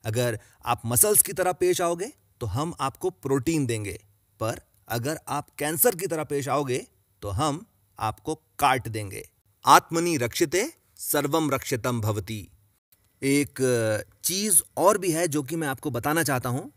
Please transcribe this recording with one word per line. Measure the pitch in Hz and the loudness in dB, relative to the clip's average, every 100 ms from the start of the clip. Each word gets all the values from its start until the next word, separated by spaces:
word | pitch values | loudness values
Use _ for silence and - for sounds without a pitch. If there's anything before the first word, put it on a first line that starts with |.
अगर | 117 110 123 110 - _ | -2 -2 -2 -4 -10 _
आप | - 120 117 | -4 -4 0
मसल्स | 120 214 208 | 2 4 4
की | - | 2
तरह | 165 180 | 0 -2
पेश | 180 180 180 | 2 0 2
आओगे, | 175 175 214 - _ _ | 0 -2 -6 -12 _ _
तो | 117 | -6
हम | 101 160 156 | -4 -4 -2
आपको | 135 - 185 | -4 -2 -6
प्रोटीन | - 135 135 131 165 131 | -6 -2 0 2 0 0
देंगे, | 113 104 - _ _ _ _ | -2 -6 -10 _ _ _ _
पर | 110 - _ _ - | -6 -6 _ _ -8
अगर | 117 123 156 - | -6 -4 -6 -6
आप | 143 - - | -6 -8 -6
कैंसर | 147 165 247 | -4 2 2
की | 185 180 | 2 -4
तरह | 160 | -4
पेश | 151 143 135 | -2 -4 0
आओगे, | 135 139 123 - _ _ _ | -2 0 -4 -6 _ _ _
तो | 101 | -6
हम | 98 151 143 226 _ _ - | -2 -2 -2 -10 _ _ -6
आपको | 110 - - | -6 -6 -8
काट | 156 _ - 139 131 117 | -8 _ 0 2 2 0
देंगे। | 107 101 - - _ _ _ - | -8 -8 -12 -16 _ _ _ 8
"आत्मनि | 160 - 165 175 160 | 8 6 -2 0 0
रक्षिते | 120 - 165 175 262 - _ - | -2 0 0 2 -2 -8 _ -14
सर्वम | - 147 143 165 156 | -2 0 2 2 2
रक्षितम | 135 - 123 127 120 | 0 -2 -2 -2 0
भवति।" | 107 107 101 110 82 _ _ _ _ _ _ _ | 0 -2 -4 -10 -12 _ _ _ _ _ _ _
एक | 135 143 143 - 127 120 113 107 - _ | 0 2 0 0 2 2 2 -2 -6 _
चीज | - 185 214 - - - | -6 -4 2 2 2 2
और | 170 208 | 4 4
भी | 180 | 0
है | 160 175 | 0 0
जो | 147 | -2
कि | 135 165 | -4 -4
मैं | 151 | -4
आपको | 131 151 | -4 -4
बताना | 120 139 160 | -4 0 0
चाहता | 156 131 123 | 2 0 -2
हूं। | 123 226 | -4 -6